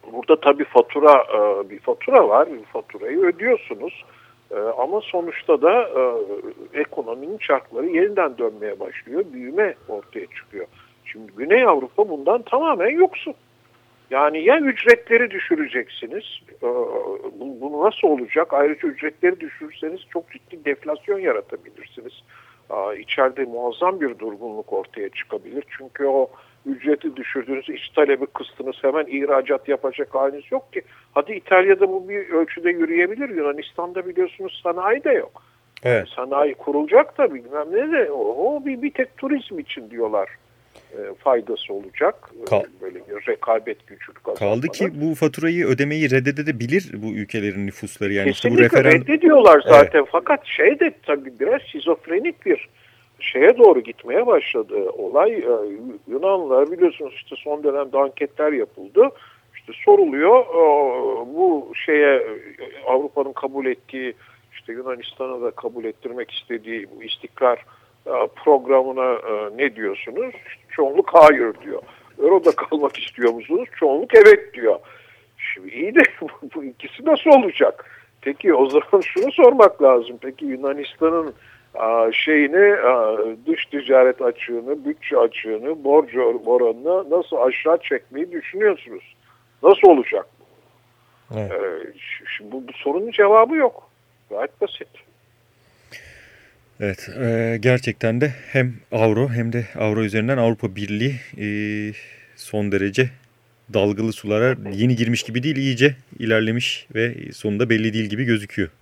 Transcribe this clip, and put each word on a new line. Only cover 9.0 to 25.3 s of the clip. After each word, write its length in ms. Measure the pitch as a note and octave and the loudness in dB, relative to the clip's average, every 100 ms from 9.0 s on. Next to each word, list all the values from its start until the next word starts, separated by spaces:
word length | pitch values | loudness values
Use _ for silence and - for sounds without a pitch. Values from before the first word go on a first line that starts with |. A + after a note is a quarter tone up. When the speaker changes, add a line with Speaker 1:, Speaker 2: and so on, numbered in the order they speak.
| - D3 F#3+ | -10 -8 -8
Speaker 1:
büyüme 420 | B2+ B2 E3 G#3 - - | -10 -8 -4 -4 -4 -14
ortaya 380 | G#2 - A2+ F2+ | -14 -12 -16 -16
çıkıyor. 400 | - - G2+ F2 _ _ _ | -20 -18 -16 -16 _ _ _
Şimdi 280 | - G#2+ G#2+ G2 | -20 -20 -20 -12
Güney 280 | C#3 A3 | 0 2
Avrupa 440 | A#3+ D3+ C3 - G#3+ | 4 2 0 -2 -2
bundan 340 | D#3 C#3 A#3 | 0 -2 -2
tamamen 480 | A#3 B3 D#4+ A#3+ G3 | 0 -2 0 0 0
yoksun. 440 | D#4 F#4 - - - _ _ _ _ _ _ _ | 2 0 0 -14 -16 _ _ _ _ _ _ _
Yani 340 | C3 D3 D#3+ | 0 0 2
ya 160 | F3 D#4 | 2 4
ücretleri 680 | C#4+ A#3 A3+ A#3 - A#3 A#3+ | 2 0 4 4 4 0 0
düşüreceksiniz, 960 | F#3+ - - D4 B2+ - - - F3 - - _ - | -4 -4 -2 -2 -6 -8 -14 -12 -12 -14 -20 _ -8
e, 40 | A#2+ B2 A#2 - - G2 - - | -4 -4 -4 -4 -6 -8 -12 -12
bu, 200 | C4 B3 | -14 -12
bu 260 | C#4 D4 G#3+ | -10 -2 -2
nasıl 220 | - - | 0 0
olacak? 460 | D3+ A#2+ D#3 E3 | 0 -2 -2 0
Ayrıca 340 | - - D3 D#3+ | 0 0 -2 -6
ücretleri 520 | C3+ D3+ D3+ F3+ F#3 | -6 -10 -2 -2 -2
düşürürseniz 600 | - - D3+ - D#4 F#4 - | -10 -16 -18 -12 -12 -12 -12
çok 200 | F3 E3 | -12 -12
ciddi 320 | - _ - | -20 _ -10
deflasyon 540 | D3 C#3 G3+ G3+ - G3 | -6 -6 -6 -10 -6 -4
yaratabilirsiniz. 960 | F3+ A2 - - - - - - A#2 - _ - _ _ _ | -2 -4 -6 -16 -18 -20 -20 -20 -20 -20 _ -20 _ _ _
Aa, 240 | G#2+ G2 | -6 -6
içeride 500 | G2+ G#2+ - C3 C3 | -8 -8 0 0 0
muazzam 560 | B2+ A#2 B2 A#2 F3+ F#3+ | -8 -6 -8 -2 -2 -2
bir 180 | C#3+ A#2 | -6 -6
durgunluk 540 | A2 G2+ A2+ G#2+ G#2 | -12 -10 -12 -12 -8
ortaya 360 | G2 F#2+ - G2 | -8 -8 -12 -12
çıkabilir. 560 | - - | -12 -12